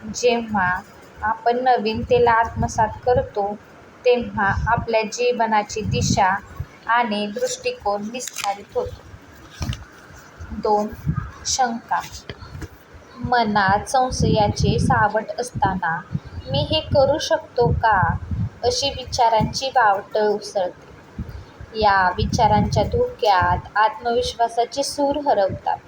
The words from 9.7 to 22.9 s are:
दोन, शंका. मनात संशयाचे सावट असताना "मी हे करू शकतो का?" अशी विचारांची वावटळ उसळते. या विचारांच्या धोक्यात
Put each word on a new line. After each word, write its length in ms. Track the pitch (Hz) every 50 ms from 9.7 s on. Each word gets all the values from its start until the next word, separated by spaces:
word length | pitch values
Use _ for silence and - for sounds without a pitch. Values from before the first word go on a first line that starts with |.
| - - - - - - - - - - - - - - - -
दोन, 360 | 226 214 - 220 208 208 208 220 - - - - - - - - - - -
शंका. 540 | - - - 262 233 233 233 - - 254 - - - - - - - - - - - - - - - - - - - - - - - - 240
मनात 680 | 240 240 247 240 233 214 208 208 196 190 196 - 415
संशयाचे 920 | - - 262 254 254 254 - 247 233 226 220 208 208 - - - - 220 233
सावट 460 | - - 269 226 220 202 196 220 220 - - -
असताना 600 | - - - - 208 190 190 185 175 165 165 170 - - - - - - - - - 262
"मी 80 | 262 285
हे 220 | 294 294 311 311
करू 380 | 311 - - 285 269 269 285 311
शकतो 540 | - - 330 294 - - - - 240 240
का?" 440 | - - - 226 208 190 170 165 170 - - - - - - - - - -
अशी 260 | 247 247 - 277 277
विचारांची 800 | 254 254 247 - - - 240 226 220 214 226 240 - - 269 269
वावटळ 520 | - 262 233 208 196 202 202 - - 214
उसळते. 1600 | 214 208 202 208 - - - 202 180 180 - - - - - - - - - - - - - - - - - - - - - 220
या 300 | 214 208 196 190 185 180
विचारांच्या 720 | 180 214 208 - - - 226 208 208 208 202 208 - 220
धोक्यात 960 | 196 -